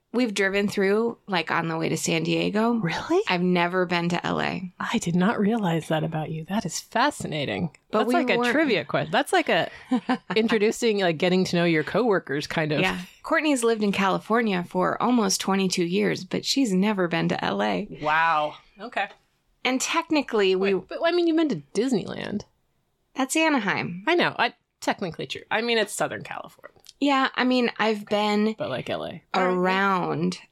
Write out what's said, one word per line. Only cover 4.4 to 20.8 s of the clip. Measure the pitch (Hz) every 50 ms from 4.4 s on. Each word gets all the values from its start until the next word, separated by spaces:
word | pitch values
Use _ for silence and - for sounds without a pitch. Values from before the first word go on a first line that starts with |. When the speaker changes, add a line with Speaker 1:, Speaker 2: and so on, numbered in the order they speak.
Speaker 1:
A. | 73 73 - 175 185 180 - -
Speaker 2:
I | 190 - - 226
did | - 175 165
not | 175 180 196 247 -
realize | 208 190 226 233 208 175 165 165 156 -
that | 165 156 156
about | 160 160 156 156 -
you. | 165 160 160
That | - 185 214 -
is | 170 - -
fascinating. | - - - 226 247 294 294 - - - - 311 285 120 107 95 - 165 - - _ -
Speaker 1:
But | - -
Speaker 2:
That's | 240 220
Speaker 1:
we | 254
Speaker 2:
like | 349 302 247
a | 202 208
Speaker 1:
weren't | 240 240
Speaker 2:
trivia | 226 285 330 285 220 170 117
question. | - - 151 139 156
That's | 160 226 294 -
like | - 370 311 -
a | 226 170 156 - - - - -
Speaker 1:
<laughs> | 254 240 - - 262 - - - 185
Speaker 2:
introducing, | 214 220 226 - 220 196 214 233 - - 233 214 202
like, | 196 175 170 143
getting | - 180 180 185 190
to | 175 -
know | 175 175
your | 175 170 156 151
coworkers | - - 190 240 247 196 175 - - 135 147 147
kind | - - - 160 156 156
of. | -
Speaker 1:
Yeah. | 185 185 185 180 180 - - - -
Courtney's | - 302 320 294 311 285 254 233
lived | 233 226 220 208
in | 202
California | 190 190 196 190 180 180 175 - 208 233 240 220 196 180 175 180
for | - 185 185 170 - -
almost | - 220 247 240 220 190 180 -
twenty-two | - - 190 196 196 185 - - 180
years, | 170 180 202 214 190 - - 185
but | 185 - 185 -
she's | - - 277 277 226 185
never | 185 190 214 214 190 185 170
been | 170 165 165 170
to | - - -
L | 180 196 196 202
A. | 214 202 180 202 214 - -
Speaker 2:
Wow. | 143 151 151 160 160 165 165 151 151 151 - - - _ _ -
Okay. | 196 240 - 226 196 202 - _ _ _ _ _ _ _ _ _ -
Speaker 1:
And | 254 254 262
technically, | - - - 320 339 - 320 302 269 - - 220 202 190 185
we | 185 190 202 196
Speaker 2:
Wait, | 185